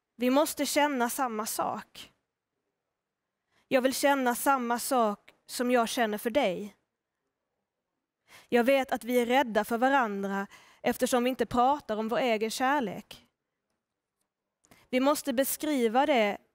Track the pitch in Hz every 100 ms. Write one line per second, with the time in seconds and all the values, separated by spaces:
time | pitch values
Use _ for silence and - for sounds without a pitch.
0 | _ - 247 269 311 - 277 302 294 269
1 | 240 - 254 214 220 - 311 240 - -
2 | - _ _ _ _ _ _ _ _ _
3 | _ _ _ _ _ _ - 262 254 254
4 | 285 277 247 240 294 269 233 240 - 254
5 | 220 208 _ _ - - 247 247 220 -
6 | 226 208 240 285 220 175 208 - _ _
7 | _ _ _ _ _ _ _ _ _ _
8 | _ _ _ - - 240 233 269 254 247
9 | 220 247 233 254 254 208 - 233 262 277
10 | 226 196 196 196 196 - - _ - 233
11 | 262 247 247 254 233 247 254 294 - 214
12 | 220 240 254 214 220 - 262 294 214 180
13 | - - _ _ _ _ _ _ _ _
14 | _ _ _ _ _ _ _ - _ 254
15 | 269 294 - 240 269 - 294 285 233 233
16 | 294 262 208 - _